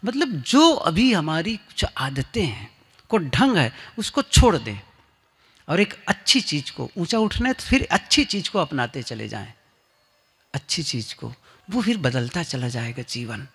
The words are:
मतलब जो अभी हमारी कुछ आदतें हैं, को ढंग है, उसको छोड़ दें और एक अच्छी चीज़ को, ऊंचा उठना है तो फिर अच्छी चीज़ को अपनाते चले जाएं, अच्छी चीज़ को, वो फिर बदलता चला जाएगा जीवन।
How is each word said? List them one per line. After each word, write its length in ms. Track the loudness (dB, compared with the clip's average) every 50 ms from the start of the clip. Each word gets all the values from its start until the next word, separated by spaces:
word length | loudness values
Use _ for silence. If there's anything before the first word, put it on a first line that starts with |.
| -4
मतलब 260 | -4 -2 -2 -2 -2 -2 -6
जो 300 | -4 4 6 8 8 8
अभी 400 | 6 4 2 0 2 4 4 4 4
हमारी 420 | 2 0 0 -2 -2 -2 -4 -6 -8
कुछ 280 | -12 _ -6 -4 -4 -4 -4 -4
आदतें 480 | -6 -4 -2 -4 -6 -4 -2 -2 -2
हैं, 240 | -2 -4 -6 -12 -16 _ _ _ _ _ _ _ _
को 80 | -2 -2
ढंग 400 | 0 0 2 2 4 4 4 4
है, 140 | 2 2 0 -8 -20 -16 -10 -8
उसको 240 | -8 -4 -2 -4
छोड़ 340 | -4 4 6 6 8 8 6 4
दें 220 | 0 -4 -8 -10 -12 _ _ _ _ _ _ _ _ _ _ _ _ _ _ _ _ -2
और 120 | 0 0
एक 140 | 0 0 -2 -12 -2 -2
अच्छी 340 | -2 -2 2 2 2 2
चीज़ 300 | 2 0 -4 -4 -4 -6
को, 180 | -8 -8 -10 -8 -4 -6
ऊंचा 220 | -4 0 2 2
उठना 280 | 2 0 0 0 0 0
है 60 | -2
तो 100 | -2 0
फिर 240 | 0 2 2 2 2
अच्छी 320 | 0 -2 0 2 2 2 2
चीज़ 240 | 2 0 -4 -4 -2
को 100 | 0 -2
अपनाते 440 | -2 0 0 -2 -2 -2 -4 -8 -8
चले 240 | -8 -8 -10 -8 -8
जाएं, 260 | -8 -10 -12 -12 -16 _ _ _ _ _ _ _ _ _ _ _ _ _ _ _ _ _ _ _ -10
अच्छी 300 | -10 -6 -4 -6 -4 -4
चीज़ 320 | -4 -4 -4 -6 -6 -10
को, 180 | -12 -12 -12 -12 _ _ -20 -20 _ _ -4
वो 120 | -2 0
फिर 160 | 0 0 0 2
बदलता 460 | 0 0 0 0 -2 -2 -2 -4 -4
चला 240 | -4 -4 -4 -4 -4
जाएगा 360 | -4 -4 -6 -6 -6 -10 -10 -10
जीवन। 380 | -8 -8 -8 -8 -10 -10 -12 -14 _